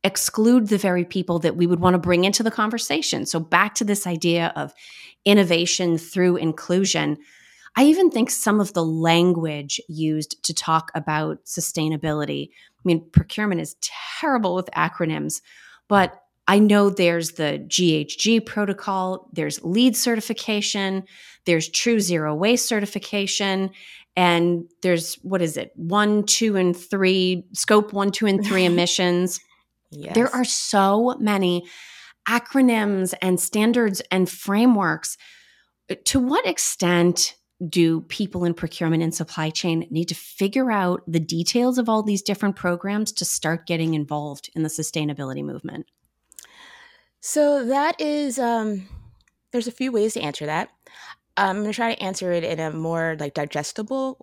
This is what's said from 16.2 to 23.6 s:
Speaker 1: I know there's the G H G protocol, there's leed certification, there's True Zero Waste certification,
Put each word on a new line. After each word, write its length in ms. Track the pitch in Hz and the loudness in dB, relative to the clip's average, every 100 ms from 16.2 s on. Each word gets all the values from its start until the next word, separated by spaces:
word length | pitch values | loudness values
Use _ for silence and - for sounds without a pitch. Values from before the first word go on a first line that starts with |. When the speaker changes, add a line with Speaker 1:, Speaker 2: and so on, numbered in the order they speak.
| _ _ - | _ _ 2
Speaker 1:
I 120 | 202 | 6
know 300 | 208 208 202 | 6 6 4
there's 440 | 196 175 170 160 | 4 2 2 -4
the 260 | - 151 147 | -4 -4 -4
G 340 | 147 - 180 156 | -4 2 2 2
H 220 | 147 - | -2 -2
G 220 | 214 226 | 2 2
protocol, 920 | 226 208 202 196 - 190 185 185 - | 0 -4 -2 -4 -4 -2 -2 -6 -10
there's 320 | - 151 - | -6 -6 -6
leed 320 | 165 196 254 - | -2 4 4 4
certification, 1080 | 247 226 - 220 - 208 202 208 196 190 185 - - - - | -2 -2 -4 -8 -4 -4 -2 -4 -2 -4 -8 -20 -20 -8 0
there's 240 | 165 160 | 0 0
True 300 | - 240 226 | -2 2 2
Zero 340 | 180 170 151 | 2 0 -2
Waste 340 | 151 202 240 - | 0 2 2 0
certification, 1000 | 214 202 196 - 208 196 - 196 190 | -2 -2 -8 -6 -6 -4 -2 -2 -2